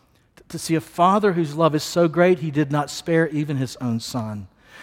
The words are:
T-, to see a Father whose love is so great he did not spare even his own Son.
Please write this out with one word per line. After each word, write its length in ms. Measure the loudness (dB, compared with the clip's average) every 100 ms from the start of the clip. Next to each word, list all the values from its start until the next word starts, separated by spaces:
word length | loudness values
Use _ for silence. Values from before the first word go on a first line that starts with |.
| _ _ _ -20
T-, 80 | -14
to 100 | -10
see 160 | -2
a 60 | -2
Father 540 | -2 2 4 4 2
whose 200 | 0 -2
love 200 | 2 2
is 100 | 2
so 240 | -2 2 2
great 320 | 4 4 2
he 100 | 0
did 220 | -2 0
not 180 | -2 -4
spare 380 | -8 -2 0 0
even 300 | -2 -2 -2
his 180 | -4 -4
own 240 | -4 -4
Son. 480 | -4 -6 -6 -8 -14 _ _ -20